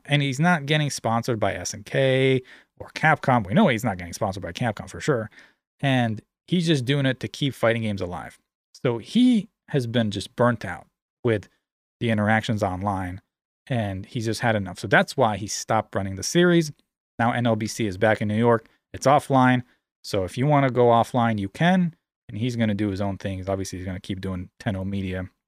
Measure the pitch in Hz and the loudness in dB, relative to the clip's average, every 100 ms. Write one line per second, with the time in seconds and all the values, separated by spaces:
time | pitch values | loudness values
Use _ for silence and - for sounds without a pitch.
0 | - 147 139 131 175 170 139 151 147 - | -2 0 0 0 2 2 0 0 0 -2
1 | 117 113 120 113 101 87 87 104 - 143 | -2 0 0 0 -2 -2 -8 -10 -6 0
2 | 135 131 135 131 - - _ - - - | 2 4 2 2 -2 -14 _ -20 -16 -2
3 | 156 147 - 123 90 110 139 110 120 92 | 2 2 2 0 2 2 4 2 -2 -4
4 | 85 87 104 95 87 85 120 107 113 92 | -8 -6 -6 -4 -8 -6 -4 -4 -10 -6
5 | - 123 107 - - _ _ _ 139 131 | -2 -2 -4 -12 -20 _ _ _ 0 2
6 | 120 107 - _ - 180 165 147 120 143 | 0 -4 -12 _ -4 0 2 2 2 0
7 | 135 127 107 - 143 - 117 117 110 98 | 0 -2 -6 -4 -6 0 0 2 -2 -4
8 | 90 85 58 - _ _ _ - 117 117 | -6 -8 -12 -18 _ _ _ -4 -2 -2
9 | - 220 247 226 - _ - 147 117 120 | -2 2 4 4 0 _ -6 -4 0 0
10 | 107 101 - - 120 117 95 85 - _ | 0 -2 -6 0 2 2 -4 -10 -14 _
11 | _ _ 123 107 - _ _ _ _ _ | _ _ 0 0 -2 _ _ _ _ _
12 | 117 107 104 110 - 107 101 92 104 98 | -2 2 2 2 0 -2 -2 -2 -4 -4
13 | 90 95 - _ _ _ - 123 104 95 | -6 -10 -16 _ _ _ -6 -4 -4 -6
14 | 95 127 110 107 123 107 95 87 101 165 | -8 -6 -4 -2 0 0 -2 -8 2 2
15 | 190 - 117 101 104 - - 110 - 104 | 2 0 0 0 -6 -8 -2 -2 -2 -4
16 | 98 95 - 175 175 170 156 - _ _ | -6 -6 -2 2 4 4 0 -6 _ _
17 | _ - 117 123 120 110 107 - 107 92 | _ -2 0 2 0 0 -2 -4 -4 2
18 | 110 107 107 107 120 113 - _ _ - | 2 2 0 2 4 4 0 _ _ -2
19 | 135 147 - 135 127 127 - _ _ _ | 2 2 4 4 4 4 -2 _ _ _
20 | - 104 92 - 143 143 135 120 120 117 | -6 -4 -4 -2 2 2 2 4 6 6
21 | 113 127 117 107 101 - 170 185 175 - | 4 2 0 0 -4 0 2 4 2 -4
22 | _ _ - 107 123 117 110 101 104 95 | _ _ -14 -6 -4 0 0 0 -2 -2
23 | 101 95 101 92 92 98 95 92 92 90 | -4 -4 -6 -6 -4 -4 -4 -8 -8 -8
24 | - 95 95 90 92 - - 95 95 98 | -8 -6 -6 -6 -8 -8 -6 -4 -4 -4
25 | 95 92 92 - | -4 -6 -8 -14